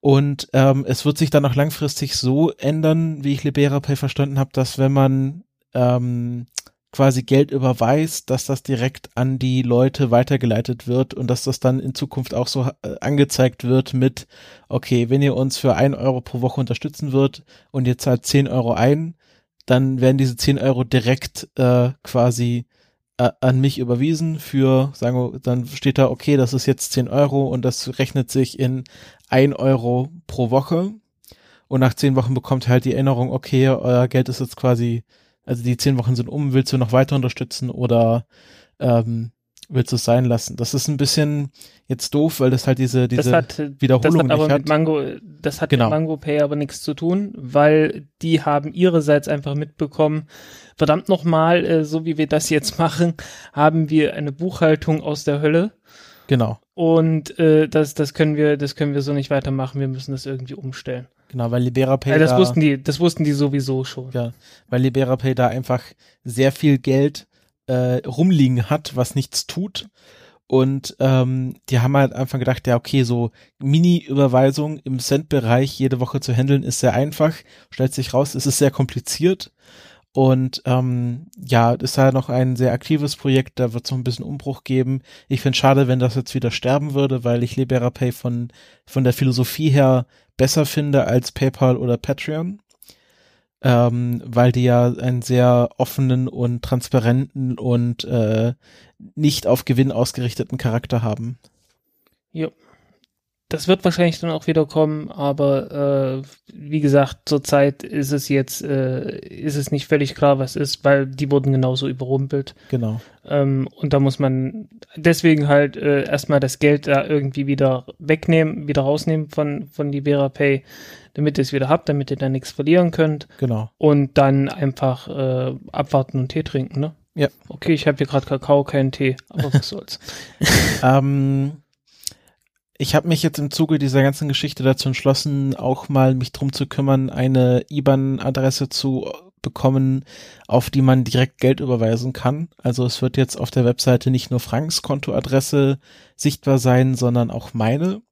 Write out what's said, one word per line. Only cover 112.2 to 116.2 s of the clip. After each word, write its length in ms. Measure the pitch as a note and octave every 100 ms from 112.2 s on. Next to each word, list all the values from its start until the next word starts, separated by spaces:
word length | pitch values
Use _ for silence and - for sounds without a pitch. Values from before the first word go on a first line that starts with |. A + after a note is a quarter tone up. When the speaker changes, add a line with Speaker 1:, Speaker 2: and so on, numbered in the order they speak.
| C3+ C#3+ C#3 - _
Speaker 1:
Genau. 300 | C3 A2+ A2+ - _ -
Speaker 2:
Ähm, 420 | D3 C#3 C3+ C3 _
und 160 | D3
da 80 | C#3
muss 180 | C#3 C3+
man 500 | C#3 C3 C3 A3 - - - -
deswegen 500 | D#3 E3 E3+ D3+ D3
halt, 300 | C#3+ C#3+ -
äh, 280 | D3 C#3+
erstmal 360 | C3+ C#3+